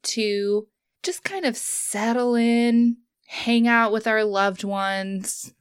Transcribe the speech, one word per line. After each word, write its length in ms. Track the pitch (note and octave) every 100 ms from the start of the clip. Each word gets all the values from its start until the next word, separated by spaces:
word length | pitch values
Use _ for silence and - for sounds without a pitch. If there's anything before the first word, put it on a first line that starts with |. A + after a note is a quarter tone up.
to 640 | - - G#3 G3+ G3+ G#3 G#3+ _ _ _
just 200 | F4+ F4+
kind 220 | - G4 F4
of 100 | -
settle 760 | - - - G3+ A3 A#3+ B3
in, 640 | A#3+ A#3 A#3 A#3 A#3 A#3+ A#3 _ _ _
hang 400 | - A#3 A#3 A#3
out 240 | A#3 A3+
with 160 | G#3+ A3+
our 160 | A3
loved 400 | G#3+ G3 G3+ F#3
ones 880 | G3 G3 G3 G3 F#3+ F#3+ F#3+ - - _